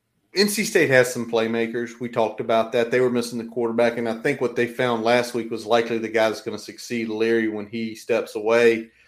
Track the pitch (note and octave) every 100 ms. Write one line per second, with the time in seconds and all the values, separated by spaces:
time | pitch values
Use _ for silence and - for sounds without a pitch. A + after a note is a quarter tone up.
0 | _ _ _ F3 G#3 G#3 F#3+ F#3 C#3 C3
1 | A#2+ B2 A#2 A#2 A2+ A#2 A#2 A#2+ A#2 -
2 | A#2+ B2 A2 - A#2+ A2+ A2 B2 A#2 B2
3 | B2+ A#2+ A#2 A#2+ G#2+ B2+ A#2 A#2 A#2 A#2+
4 | A#2 A2 D3+ C#3 A#2+ B2+ A#2+ A#2 B2+ A#2
5 | A2 B2 A#2+ A#2+ A2+ A2+ G2+ A#2 A#2 A#2
6 | G#2+ A2 A2 G#2+ - G#2 - G2 - A#2+
7 | A2+ G#2+ A2+ A2+ A2+ G#2+ G#2 A#2 A2+ G#2+
8 | - A2+ - A2+ G#2+ A#2 A#2 A2+ A2+ _